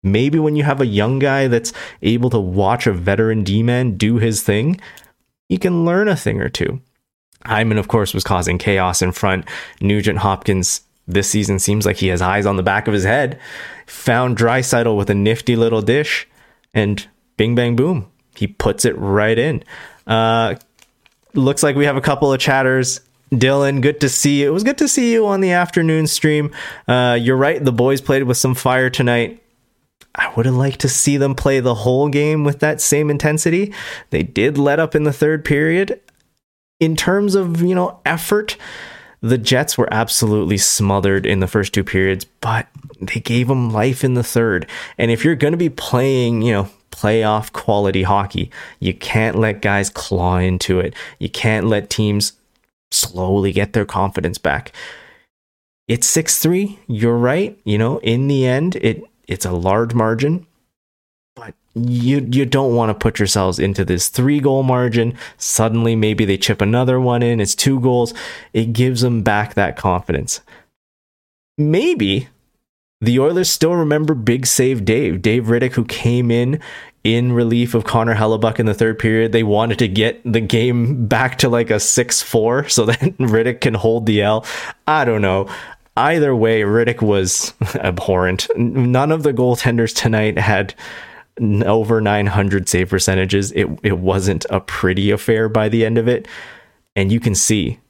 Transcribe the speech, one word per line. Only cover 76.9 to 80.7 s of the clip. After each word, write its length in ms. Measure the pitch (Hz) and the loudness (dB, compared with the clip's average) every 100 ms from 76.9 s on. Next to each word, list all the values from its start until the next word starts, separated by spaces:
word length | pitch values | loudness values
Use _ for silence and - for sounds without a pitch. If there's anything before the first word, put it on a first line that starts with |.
| _ | _
in 280 | 107 117 123 | 0 2 2
relief 420 | 120 117 120 120 | 2 2 2 2
of 120 | 120 110 | 0 0
Connor 300 | 117 113 110 | 0 0 0
Hellebuyck 440 | 110 110 113 110 | 2 2 0 0
in 60 | 110 | 0
the 80 | |
third 260 | 98 113 110 | 2 0 0
period. 320 | 113 113 113 | 0 2 2
They 120 | 113 | 2
wanted 360 | 113 104 113 104 | 2 2 0 0
to 80 | 117 | 0
get 340 | 95 110 - 123 | 2 0 -2 -2
the 120 | 113 | -2
game 640 | 107 117 123 | 2 0 2